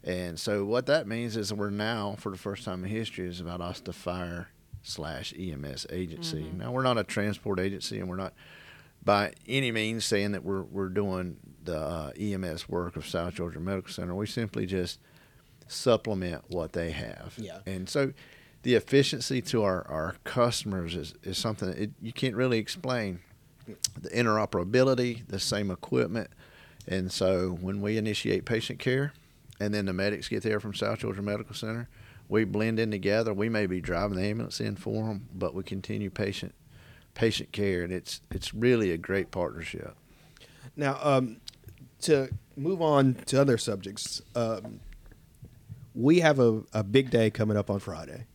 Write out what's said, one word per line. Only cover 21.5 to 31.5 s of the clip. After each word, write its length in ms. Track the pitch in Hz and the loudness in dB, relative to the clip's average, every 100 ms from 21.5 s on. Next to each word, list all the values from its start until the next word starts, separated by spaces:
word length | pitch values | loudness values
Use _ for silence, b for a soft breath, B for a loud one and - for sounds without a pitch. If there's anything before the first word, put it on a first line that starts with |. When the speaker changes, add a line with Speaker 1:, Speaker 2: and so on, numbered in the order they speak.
| 107 95 | -2 -4
Speaker 1:
that 80 | - | -2
it, 120 | 104 - | -4 -4
you 100 | 113 | -10
can't 240 | - 131 107 | -2 -2 2
really 220 | 127 113 | 2 2
explain. 600 | 110 - 127 127 104 90 - - - _ - 98 - - | 0 -6 -2 -2 -2 -6 -12 -20 -20 _ -18 -6 -6 -6
The 120 | - | -4
interoperability, 1160 | 110 117 107 104 92 87 123 131 123 123 113 - | 2 4 4 2 0 4 6 6 6 2 -2 -6
the 140 | 98 | -4
same 300 | - 104 104 | -2 0 -2
equipment. 580 | 90 - 127 117 110 98 - B B B B - | -4 -2 0 2 -2 -6 -12 B B B B -4
And 240 | 95 92 | -2 -2
so 460 | - 95 95 92 85 | 2 4 4 2 -2
when 200 | 92 101 | -4 -2
we 160 | 101 110 | 0 0
initiate 480 | 107 104 113 95 | 0 0 2 0
patient 340 | - 117 - - | 2 -2 -2 -4
care 360 | - 127 143 - b b - - | 0 0 0 -6 b b -20 -4
and 140 | 104 | -2
then 140 | 104 98 | 0 0
the 80 | |
medics 340 | 92 101 101 - | 2 0 0 -2
get 140 | 107 | -2
there 180 | 110 104 | 0 -2
from 140 | 104 | -2
South 240 | 98 107 110 | -4 -2 -2
Georgia 240 | 113 98 | -4 -4
Medical 320 | 101 104 - | -2 -4 -6